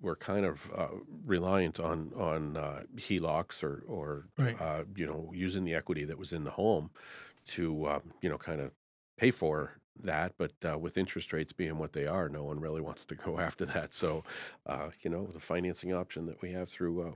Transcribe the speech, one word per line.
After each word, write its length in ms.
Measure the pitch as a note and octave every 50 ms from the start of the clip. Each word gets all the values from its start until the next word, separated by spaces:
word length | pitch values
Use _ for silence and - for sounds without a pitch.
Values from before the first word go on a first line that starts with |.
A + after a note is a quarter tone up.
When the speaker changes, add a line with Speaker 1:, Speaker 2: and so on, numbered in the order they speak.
Speaker 1:
were 160 | - F2+ D#2
kind 300 | - - - G2 G#2 G2
of, 240 | F2 D2+ C#2+ - - -
uh, 140 | F#2+ E2 - - G2+ - - - - -
reliant 540 | A#2+ F#2+ E2+ F2 F#2 G2 G2 F2+ E2 D#2+ -
on, 320 | E2+ D#2+ E2+ D#2+ D#2 D#2 -
on, 400 | - F2 E2 D#2 D#2+ D#2 D2 D2+
uh, 280 | D2+ D2 C#2+ C#2+ C2+ - - -
helocs 640 | A#2+ - - G2+ F2+ E2 D#2+ D2+ D#2+ E2 - - - D#2
or, 200 | D2 C#2+ - - -
or, 400 | A2+ E2+ D2 D2 D2 C#2+ C#2+ - - -
Speaker 2:
Right. 200 | C3+ A#2+ A2+ -
Speaker 1:
uh, 260 | D#2+ D#2+ D#2 D#2+ D#2 G2 G2
you 100 | F#2+ E2
know, 260 | D2 D#2 D#2 D#2+ E2 F2+
using 300 | F2 F#2 F#2 F#2+ F#2+ F#2
the 100 | E2+ E2
equity 300 | D#2 - - E2+ D2+ D2
that 120 | D2+ D#2+
was 160 | - F#2+ - F2
in 120 | D#2+ D2
the 80 | C#2+ -
home 380 | - G2 A2+ G#2 D#2+ D#2 E2 - - - - - - - - - _ - -
to, 360 | - - F2 D#2+ D#2 D2+ D2+
uh, 160 | D2 D2 D2 - - - - -
you 80 | F2
know, 80 | D2 C#2
kind 220 | - E2+ D#2+ D2
of 100 | C#2 C2 - _ _ _ _ _ _ _ _ -
pay 140 | A2+ B2+ A#2
for 400 | - E2+ D#2 D#2 D2+ C#2+ - - - _ _ - - -
that. 320 | F#2 D#2 D#2 F2 F#2 - -
But, 140 | F2 D2 - - -
uh, 140 | E2 D2+ D#2+
with 180 | D#2+ E2+ -
interest 360 | F#2+ F#2+ - - F#2 - - E2
rates 200 | D#2 D2+ - -
being 260 | - F2 D#2 D#2 D#2
what 160 | D#2 D2 -
they 120 | D2+ C#2+
are, 220 | D2+ E2+ F#2+ E2+ D2
no 160 | D2 D2+ D2
one 160 | D2 D2+ D2
really 200 | D#2+ D#2 D#2 D#2+
wants 240 | D#2 D#2 - - -
to 100 | - D#2
go 220 | - - F2+ D#2 E2
<laughs> 20 |
after 240 | F2 D#2+ - - E2
that. 260 | C#2+ - E2+ D2+ - -
So, 300 | - F#2 D#2+ D#2 D#2 - - - - - - - - -
uh, 260 | - C#2 C#2 D2+ D#2+ - - -
you 80 | E2+
know, 160 | E2+ F2+ G2+
the 140 | F#2+ E2+ D#2+
financing 520 | - - E2+ F2 F2+ F2+ E2 - - F2+ F#2
option 340 | F2 F2 - - - E2+
that 140 | E2 - - F#2+
we 100 | F2+ F2+
have 160 | F2+ F2+ -
through, 340 | - - F2+ E2+ E2+ F2+ E2+
uh, 100 | E2 -